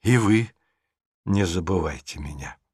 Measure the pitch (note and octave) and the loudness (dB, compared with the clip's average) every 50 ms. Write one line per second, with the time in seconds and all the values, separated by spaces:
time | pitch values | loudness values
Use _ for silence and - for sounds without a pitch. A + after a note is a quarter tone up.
0 | _ G#2 B2 B2 A2 G2+ A2 A2+ A#2 A2 _ _ _ _ _ _ _ _ _ _ | _ 4 2 4 4 4 4 4 2 0 _ _ _ _ _ _ _ _ _ _
1 | _ _ _ _ _ - G2 G2+ G2+ F2 E2 F#2 F2 E2 G2 F2+ D#2+ D#2 D2 C#2+ | _ _ _ _ _ -2 0 0 2 0 -2 -4 -2 0 -2 0 -2 -2 -6 -8
2 | - - - - D2 C#2+ D2 C#2 C#2 - - _ _ _ | -12 -14 -14 -12 -12 -12 -12 -12 -14 -14 -16 _ _ _